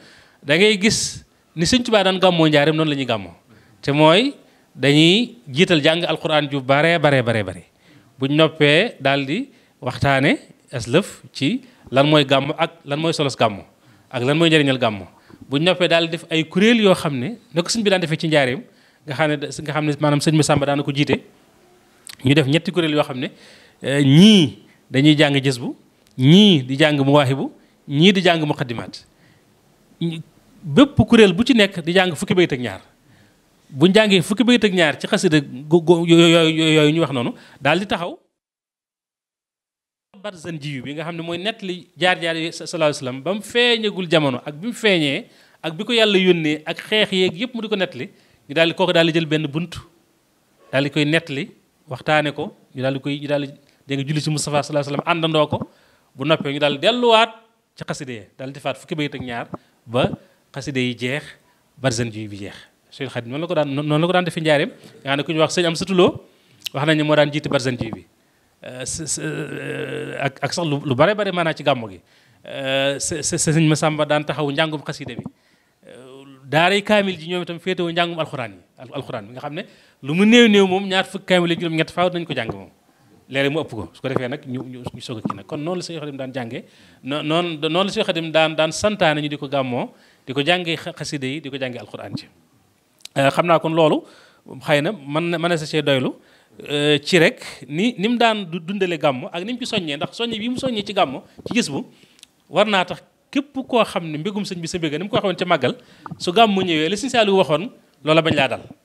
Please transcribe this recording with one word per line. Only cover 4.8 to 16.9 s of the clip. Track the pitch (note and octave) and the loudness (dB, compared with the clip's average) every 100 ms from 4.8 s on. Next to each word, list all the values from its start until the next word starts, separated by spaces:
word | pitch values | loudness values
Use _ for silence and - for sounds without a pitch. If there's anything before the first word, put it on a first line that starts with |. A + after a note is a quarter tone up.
| C3 D3 E3 G3+ A#3+ - - | 2 6 6 4 0 -6 -8
jiital | C3 F#3 E3 | 0 2 4
jàng | D3+ E3 D#3+ | 2 2 -2
alquran | D#3 E3 D3+ D3 | -4 0 0 0
ju | C#3 | -4
bare, | B2+ C#3 D#3+ E3+ | 0 2 2 2
bare, | D3 C3+ | 2 2
bare, | A#2 A2+ | 2 -2
bare. | F#2 F2 - _ _ - _ - | -4 -10 -18 _ _ -20 _ -8
Buñ | C3+ D3 | -2 2
noppee | D#3 D#3 D3 D#3 A3+ - | 2 4 4 4 2 -2
daal | C3+ C#3+ C3+ | 0 0 -2
di | F#3+ C#4 _ _ _ | -6 -8 _ _ _
waxtaane | B2 - C#3 C3+ D3 D4+ - - _ | -10 -2 0 2 2 0 -6 -20 _
aslëf | C3 A2+ D3 G#3 - - | -10 0 0 0 -8 -20
ci | - C3+ B3+ - _ - | -4 -2 -2 -8 _ -2
lan | B2+ D3 | 2 4
mooy | D3+ C3+ | 4 4
gàmm | C3+ C#3+ D#3 | 2 0 -4
ak | E3+ - C#3+ | -4 -6 -8
lan | D3 | -4
mooy | D#3+ | -2
solos | D#3+ C#3 - | -2 -2 0
gàmm | A#2 F#2 - _ _ _ _ | -2 -2 -14 _ _ _ _
ak | B2+ | -4
lan | B2 D3+ | -2 2
mooy | E3 | 4
njëriñal | D#3+ C#3 B2+ | 4 2 0
gàmm. | A#2+ G2+ F#2 _ _ - - | -2 -4 -10 _ _ -20 -8
Buñ | C#3 | -2
noppee | F3 F3+ E3+ | 0 0 2
daal | E3+ E3 | 2 0
di | E3 | -6
def | - | -4
ay | E3 | -4
kuréel | D#3 F#3 A3 A#3 | -2 2 4 4
yoo | G3+ | 4